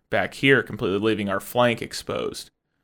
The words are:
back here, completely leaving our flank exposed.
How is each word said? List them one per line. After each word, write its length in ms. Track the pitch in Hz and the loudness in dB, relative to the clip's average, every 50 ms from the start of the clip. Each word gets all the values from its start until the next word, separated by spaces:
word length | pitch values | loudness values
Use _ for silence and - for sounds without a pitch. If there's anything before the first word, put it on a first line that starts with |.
| _ - | _ -4
back 240 | - 104 95 92 - | -2 -2 -2 -2 -2
here, 280 | - - 135 135 123 107 | 0 4 4 4 4 4
completely 360 | - - - - 87 92 101 | 0 -4 -4 -2 -2 0 0
leaving 300 | 104 113 110 101 104 98 | 2 2 0 0 0 -2
our 100 | 95 98 | -4 -4
flank 400 | - - - 123 120 120 117 110 | -6 -4 0 2 2 2 2 0
exposed. 680 | - - - - - - - - 60 - - - - - _ _ _ _ _ _ | -6 -10 -10 -10 -8 -6 -6 -4 -4 -6 -8 -10 -14 -18 _ _ _ _ _ _